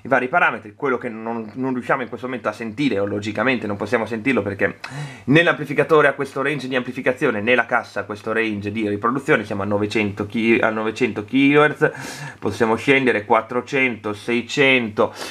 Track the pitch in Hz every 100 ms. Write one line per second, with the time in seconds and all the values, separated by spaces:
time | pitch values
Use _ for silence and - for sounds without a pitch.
0 | 120 131 127 175 165 113 107 - 139 120
1 | 123 110 113 117 110 123 131 127 123 139
2 | 117 113 123 123 107 104 113 107 143 98
3 | 101 104 107 104 120 120 107 101 104 120
4 | 107 113 123 117 101 98 101 - - 139
5 | 143 - - 156 170 135 147 147 143 156
6 | 143 135 135 139 139 147 127 131 123 127
7 | 131 127 143 107 107 123 113 120 - 104
8 | 101 104 113 110 110 104 101 110 104 104
9 | 117 135 151 131 101 101 98 104 104 113
10 | 104 101 104 117 113 113 113 110 110 107
11 | 120 104 104 135 139 147 151 139 151 -
12 | - - - - 110 101 113 113 - 135
13 | 127 104 101 110 107 123 117 139 131 104
14 | 107 104 - 120 101 147 135 131 113 98
15 | 107 - -